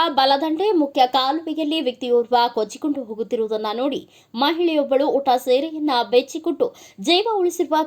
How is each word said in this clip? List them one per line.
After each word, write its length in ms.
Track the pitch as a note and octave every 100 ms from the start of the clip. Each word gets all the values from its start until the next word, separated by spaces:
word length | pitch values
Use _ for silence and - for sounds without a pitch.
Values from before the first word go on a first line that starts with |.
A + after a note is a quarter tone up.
| E4
ಬಲದಂಡೆ 600 | C4+ C4+ C#4 D#4 D#4 G4+
ಮುಖ್ಯ 360 | F4+ C#4+ C#4+ B3
ಕಾಲುವೆಯಲ್ಲಿ 720 | C4 C4 D#4 D#4+ D#4 D4+ D#4+
ವ್ಯಕ್ತಿಯೋರ್ವ 540 | B3+ B3 B3 A#3+ A#3 A#3+ A#3+
ಕೊಚ್ಚಿಕೊಂಡು 500 | A#3+ G#3+ - D4+ C#4+
ಹೋಗುತ್ತಿರುವುದನ್ನ 640 | A3+ A3 A3+ A#3+ A3 G#3+ G#3+
ನೋಡಿ 360 | A3+ C#4 A3 - _ _ A3+
ಮಹಿಳೆಯೊಬ್ಬಳು 720 | C#4+ E4 F4 D#4 C4+ C4 C#4
ಊಟ 220 | A#3+ C#4 B3
ಸೇರೆಯನ್ನ 520 | C4 B3+ D#4+ D#4 D4 B3 A#3
ಬೆಚ್ಚಿಕೊಟ್ಟು 680 | B3 C4 E4 E4 C#4+ - - - -
ಜೀವ 280 | G3+ F4 A4 G#4+
ಉಳಿಸಿರುವ 420 | F4+ F4 D4 D4+